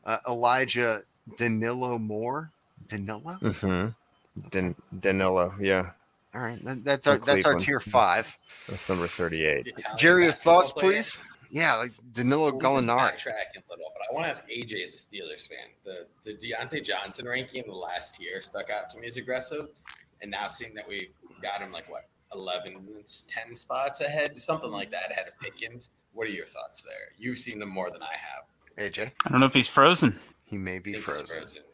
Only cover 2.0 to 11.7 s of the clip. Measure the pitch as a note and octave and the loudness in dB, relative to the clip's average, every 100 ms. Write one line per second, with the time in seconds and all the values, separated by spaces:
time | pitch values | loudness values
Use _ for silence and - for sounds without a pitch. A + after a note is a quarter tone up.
2 | G#2+ G#2+ A#2 C#3 D#3+ _ _ _ - G#2+ | -4 -4 -4 -4 -8 _ _ _ -10 -8
3 | G2 G#2+ D3 F3+ A2 F#2 G2 F2+ G#2 A#2 | -6 -8 -10 -4 -2 0 0 2 0 -4
4 | _ _ _ - - F#2+ F#2 - - F#2+ | _ _ _ -16 -6 -2 -2 -4 -12 -2
5 | G2 F#2+ F#2 F#2 F2+ G2 G2 F#2+ F2+ - | 0 4 4 4 2 0 2 2 0 -10
6 | _ _ _ A2+ A#2+ A#2+ - C3 B2+ C#3 | _ _ _ -8 -8 -8 -8 -6 0 4
7 | - C#3 C3+ D3 D#3+ C#3 - C#3 G#2+ B2 | 6 4 6 6 6 4 2 0 4 6
8 | G2+ F#2 A2+ - _ - - F#2+ - F#2 | 6 4 0 -10 _ -20 -12 -10 -2 0
9 | E2+ - F2 D#2+ D#2 C#2+ A#2+ - A2+ A2+ | 0 -2 -2 2 2 2 -2 -8 -6 4
10 | E3 F3+ F3 D3 E3 E3+ F3+ - F#3+ G#3 | 6 8 6 6 8 8 8 4 4 4
11 | A3 - - - - D3 E3 | 0 -2 -12 -20 -8 0 2